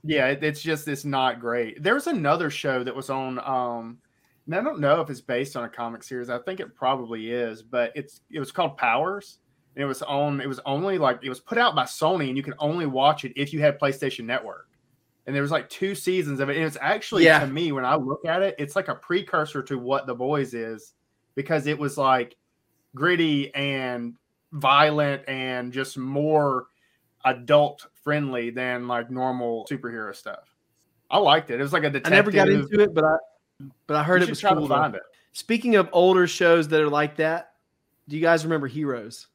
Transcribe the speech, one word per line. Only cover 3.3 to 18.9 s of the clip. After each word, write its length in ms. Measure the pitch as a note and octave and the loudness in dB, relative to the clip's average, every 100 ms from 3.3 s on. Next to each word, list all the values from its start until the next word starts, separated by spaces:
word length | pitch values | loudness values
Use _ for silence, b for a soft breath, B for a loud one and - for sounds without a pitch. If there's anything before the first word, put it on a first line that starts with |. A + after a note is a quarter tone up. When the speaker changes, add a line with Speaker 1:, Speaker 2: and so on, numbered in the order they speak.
| B2+ | -6
Speaker 1:
um, 580 | C#3 B2+ B2 A#2+ A2+ A#2+ _ _ _ _ | -4 -2 -2 -6 -10 -18 _ _ _ _
and 100 | - | -6
I 60 | F3+ | -4
don't 180 | C4 C#4+ | -4 0
know 220 | C#3+ D#3+ | 2 2
if 80 | D3+ | 0
it's 120 | B2 | -10
based 340 | - B2 C#3 | -4 -4 -4
on 80 | C3+ | -8
a 60 | A#2 | -10
comic 340 | - A#2 A2+ | -8 -10 -10
series. 260 | - B2+ A#2+ | -12 -10 -6
I 100 | B2 | -8
think 200 | F#3+ F#3+ | -8 -10
it 160 | - | -12
probably 560 | _ C3 C3+ A#2 A2+ A2 | _ -2 -2 -4 -8 -6
is, 320 | A#2+ A#2 A2 | -4 -4 -8
but 280 | A2 B2 A#2 | -6 -2 -2
it's, 260 | D3 - _ _ | -6 -14 _ _
it 100 | D#3 | -10
was 120 | C3+ | -8
called 260 | - D#3+ - | -2 -4 0
Powers, 640 | B2 A#2+ E3+ G3+ G3 _ _ _ _ | 0 0 -2 -6 -14 _ _ _ _
and 60 | C3+ | -8
it 60 | C#3 | -6
was 160 | B2+ | -6
on, 380 | - C#3+ D3 C#3 | -4 -2 -2 -2
it 60 | C3+ | -6
was 120 | B2+ C#3 | -8 -4
only, 320 | C#3+ F#3+ F#3 | -4 -2 0
like, 220 | C3+ A#2+ | 0 0
it 60 | C3+ | -8
was 100 | B2+ | -12
put 180 | - A#3 | -4 0
out 160 | A#3+ | 2
by 120 | D#3 | 2
Sony, 420 | B2 - D#3 F#3 C3+ | -4 -2 0 0 -2
and 100 | C3+ | -4
you 60 | |
can 100 | C#3 C#3+ | -8 -4
only 260 | D3+ F3 | -4 -2
watch 400 | D3+ C3 C#3 D3+ | -2 2 2 2
it 80 | C3 | -6
if 160 | C3 C#3+ | -6 -6
you 100 | D#3 | 2
had 180 | D3 C#3+ | 2 2
PlayStation 460 | C#3 C#3 C3+ B2 | -2 -2 -6 -6
Network. 420 | A#2 B2+ G#2+ F#2 - _ _ _ _ _ | -6 -6 -6 -16 -20 _ _ _ _ _
And 80 | - | -6
there 80 | C#3 | -4
was, 100 | C#3+ | 0
like, 180 | D#3 - | -2 -4
two 260 | - F#3+ | -6 -4
seasons 460 | G3 - F#3 D3 C3+ | -2 -2 0 -2 -2
of 80 | C#3 | -2
it. 80 | C#3+ | 0
And 80 | |
it's 100 | D#3+ D3+ | -2 -2
actually, 420 | C#3+ A3 - G3+ | -2 -2 -2 4
Speaker 2:
Yeah. 160 | E3 D#3 | 6 6
Speaker 1:
to 80 | C3+ | 2
me, 240 | C#3+ E3+ | -4 -4
when 140 | C#3 | -2
I 100 | B2+ | 0
look 300 | D#3 C3 C3+ | 0 -2 -6
at 160 | E3 F3 | -4 -2
it, 140 | G3 - | -2 -4
it's 160 | C#3+ | -6
like 140 | D3 | -4
a 60 | C#3+ | -4